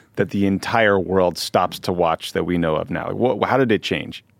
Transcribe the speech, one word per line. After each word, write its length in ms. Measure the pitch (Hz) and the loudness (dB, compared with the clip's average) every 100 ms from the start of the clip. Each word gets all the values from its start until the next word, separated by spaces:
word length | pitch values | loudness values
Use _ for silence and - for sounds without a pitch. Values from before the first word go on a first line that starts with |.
<laughs> 140 | _ - | _ -4
that 140 | 101 | -2
the 160 | 101 98 | 0 0
entire 520 | 95 - 117 107 98 | 0 0 2 4 2
world 380 | 85 95 90 - | 2 2 2 0
stops 420 | - 104 90 - | -2 0 0 -2
to 120 | - | -4
watch 400 | 90 82 82 - | 0 0 0 -4
that 120 | - | -4
we 120 | 85 87 | -2 0
know 180 | 82 | 0
of 160 | 78 - | 0 -2
now. 220 | - - | -6 -6
Wha-, 320 | 98 120 110 | -2 0 0
how 140 | 95 127 | 2 2
did 120 | 127 | 4
it 120 | 101 | 2
change? 420 | - 82 73 - - | 0 -6 -6 -14 -20